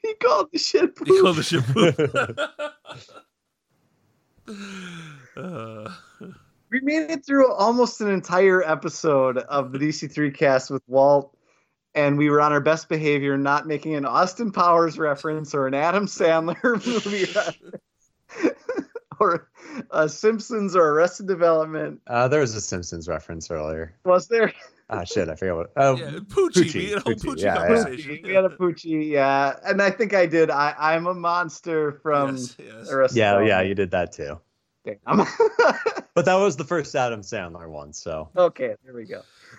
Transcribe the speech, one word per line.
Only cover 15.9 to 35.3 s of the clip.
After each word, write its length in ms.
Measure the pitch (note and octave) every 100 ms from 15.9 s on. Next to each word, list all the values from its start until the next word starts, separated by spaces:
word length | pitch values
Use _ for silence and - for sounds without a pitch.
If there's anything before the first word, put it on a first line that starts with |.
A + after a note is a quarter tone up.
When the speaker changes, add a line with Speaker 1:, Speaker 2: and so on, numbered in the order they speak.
| F#3+ G3+
Speaker 1:
Sandler 800 | - F3+ D#3+ E3 E3 B3+ A3+ A#3
<laughs> 200 | A3+ G#3
movie 200 | G3+ F3+
reference 1200 | G3+ F3 - - - _ _ _ _ _ - F4 - - A#4+
<laughs> 400 | - - _ -
or 300 | G#3 E3+ _ _ - D4 -
a 180 | - D#3
Simpsons 680 | - A3 A3+ - A3+ G3 F3+
or 140 | D#3+
Arrested 380 | D3+ E3+ - G3
Development. 720 | F3+ E3+ D#3+ D#3+ D#3 D3+ D3+ -
Speaker 3:
Uh, 200 | - B2
there 120 | D3
was 140 | C3 G#2+
a 60 |
Simpsons 460 | - F#2+ F2 E2+ E2
reference 420 | D#2+ - E2 -
earlier. 420 | D#2+ D#2 D#2 D#2+ _
Speaker 1:
Was 240 | F#3 F3+ F3
there? 240 | A3+ G#3+ - - _ _
Speaker 3:
Ah, 140 | G#2+
shit, 260 | F2 - E2+
I 60 | D#2
forgot 220 | F#2 E2+
what. 140 | E2+ -
Uh, 180 | C#3 C3
Speaker 2:
Yeah, 120 | D3 D#3
Poochie. 460 | G#3 - F4+ F#3 E3
Speaker 3:
Poochie, 80 | G3
Speaker 2:
We 140 | G3
had 80 | G3+
a 40 |
whole 120 | -
Speaker 3:
Poochie, 100 | A3 -
Speaker 2:
Poochie 160 | C4+
Speaker 3:
yeah, 120 | G3
yeah. 140 | F3 -
Speaker 2:
conversation. 520 | A3+ G3+ B2+ C#3+ D3+
Speaker 1:
We 100 | E3
had 120 | F#3+ F#3+
a 40 |
Poochie, 600 | D#3 F3+ E3 E3+ D#3 D3+
yeah. 460 | C#3+ C3+ C#3 C#3 - -
And 160 | G3
I 80 | G3
think 220 | F#3+ A3
I 120 | G3+ F3
did. 220 | E3 D#3
I, 240 | C#3+ D3 C#3+
I'm 300 | D#3 E3 F3
a 60 |
monster 800 | F#3 E3+ F3 E3+ - F3 D#3+ D3 D3
from 320 | D#3+ D3 C#3 C3
Speaker 2:
Yes, 200 | B2+ -
yes. 300 | - - F#3
Speaker 1:
Arrested 260 | C3+ C3 B2+
Speaker 3:
Yeah, 120 | G#2+
Speaker 1:
Development. 160 | G2+ G#2+
Speaker 3:
yeah, 120 | F#2+
you 140 | F#2+ G2
did 160 | F#2+
that 200 | F#2 E2+
too. 280 | - D2 D#2+ _ _ _ _
Speaker 1:
Damn. 420 | - G2+ - F3 F3+